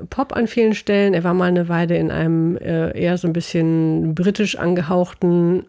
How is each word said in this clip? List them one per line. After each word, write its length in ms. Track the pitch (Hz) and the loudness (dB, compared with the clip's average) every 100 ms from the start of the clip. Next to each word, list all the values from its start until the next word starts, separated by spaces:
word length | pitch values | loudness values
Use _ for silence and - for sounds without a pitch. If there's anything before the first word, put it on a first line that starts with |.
| 170 | -8
Pop 240 | - 277 - | -6 -4 -2
an 120 | 233 | -2
vielen 280 | - 220 208 | 2 0 0
Stellen. 400 | - 202 202 175 | 0 2 2 2
Er 80 | |
war 100 | 175 | 2
mal 140 | 180 180 | 2 2
eine 220 | 175 170 | 2 0
Weile 280 | 170 170 170 | 0 0 0
in 140 | 160 | 0
einem, 440 | - 165 165 165 175 | 0 0 2 0 -2
äh, 380 | - 165 160 - | -2 -2 -2 -2
eher 180 | 175 175 | -2 0
so 100 | 170 | -2
ein 60 | |
bisschen 800 | 165 - 170 160 160 160 160 165 | -2 -2 0 0 2 0 0 0
britisch 460 | 160 180 202 202 - | 0 0 0 -2 -2
angehauchten, 1080 | 175 180 160 180 180 - 180 175 170 180 | -2 0 0 0 -2 0 0 2 2 0